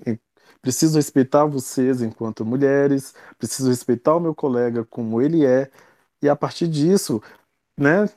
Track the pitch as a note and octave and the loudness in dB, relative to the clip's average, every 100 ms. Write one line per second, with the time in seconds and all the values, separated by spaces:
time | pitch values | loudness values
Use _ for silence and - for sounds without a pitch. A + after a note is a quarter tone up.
0 | - A2 _ _ _ _ C3 B2 D#3+ D#3 | -6 -8 _ _ _ _ -6 0 2 2
1 | C#3+ - B2 D3 D3+ C#3 - - B2+ B2+ | 2 0 2 2 2 -2 -6 -2 0 0
2 | A2+ - A2+ G#2+ A2 C3 C#3 C#3 C#3 C#3 | -4 -6 -10 -6 -6 0 0 2 2 0
3 | - - - - A#2 - C3 B2 - A#2+ | -4 -16 -20 -10 -8 -2 0 0 -2 -2
4 | - E3 E3 D#3 C#3+ A#2+ A#2+ A#2 A2+ - | 0 0 0 -4 -4 -2 -2 -4 -6 -8
5 | A2+ A2+ C#3+ E3 C#3 B2+ C3 _ _ _ | -4 0 0 2 4 2 0 _ _ _
6 | _ _ C#3+ C#3+ C#3+ - E3+ D#3 D#3 G3 | _ _ 0 0 -2 -4 -2 0 2 2
7 | - A2+ - - _ _ _ - C#3+ F3 | 0 -6 -6 -18 _ _ _ -2 2 2
8 | G#3 | 0